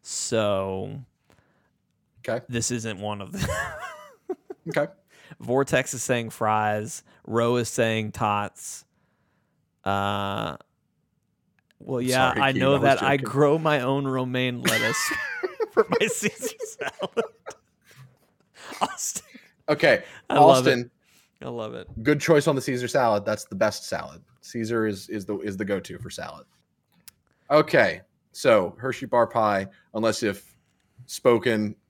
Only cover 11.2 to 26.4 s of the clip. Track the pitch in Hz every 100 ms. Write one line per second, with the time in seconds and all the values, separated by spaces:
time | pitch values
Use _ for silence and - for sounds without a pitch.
11.2 | _ _ _ _ _ _ - 131 127 127
12.2 | 131 - 139 135 131 139 139 135 135 143
13.2 | 123 135 147 160 160 147 123 139 135 131
14.2 | 127 127 127 123 123 110 110 - - -
15.2 | - - 370 - 427 - 440 - 220 -
16.2 | 208 - - - 220 - 139 - 143 -
17.2 | - _ - - _ _ _ - - _
18.2 | _ _ _ - - - - 762 - -
19.2 | - - _ _ - 151 156 110 - -
20.2 | _ 131 151 131 127 127 120 _ _ _
21.2 | _ _ 131 120 110 120 - - 113 147
22.2 | - 151 151 135 131 123 123 143 120 104
23.2 | 101 107 - 98 107 - - 82 76 80
24.2 | _ _ - 120 110 117 110 98 - 107
25.2 | 98 104 104 95 101 98 - 87 92 -
26.2 | 80 78